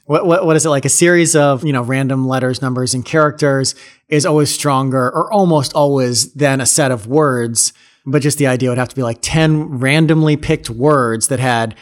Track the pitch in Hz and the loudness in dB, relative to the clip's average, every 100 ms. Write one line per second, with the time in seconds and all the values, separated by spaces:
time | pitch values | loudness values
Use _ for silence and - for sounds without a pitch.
0 | - 151 180 170 180 156 160 139 135 - | -2 0 2 2 2 2 2 0 0 2
1 | 170 175 160 156 143 135 156 131 120 131 | 4 4 2 2 2 2 -2 -4 -2 -2
2 | 135 135 131 131 127 127 131 127 123 127 | -2 -2 -2 -2 -2 -2 -4 -4 -4 -4
3 | 117 160 151 147 143 135 131 - - - | -2 0 0 0 0 0 -2 -6 -14 -20
4 | - 151 175 151 143 - 147 135 135 131 | -4 0 2 2 0 -2 -2 0 0 0
5 | 123 156 175 208 185 151 131 156 143 139 | -2 -2 -2 0 2 2 0 0 0 2
6 | 123 120 - 143 147 135 123 - 139 123 | 0 -2 -4 -2 0 0 0 0 0 -2
7 | 110 147 147 127 120 117 - - _ _ | -2 0 2 0 -2 -2 -4 -6 _ _
8 | - 143 143 139 135 127 127 123 123 - | -4 -2 0 0 0 0 0 -2 -4 -4
9 | 120 113 - 160 160 156 151 131 131 151 | -6 -6 -4 0 2 2 -2 -4 0 2
10 | 160 160 156 147 - 156 - 117 143 143 | 4 4 2 0 0 -4 -4 -2 2 2
11 | 120 113 - 127 127 117 113 - | 2 -2 -2 -2 0 0 -2 -6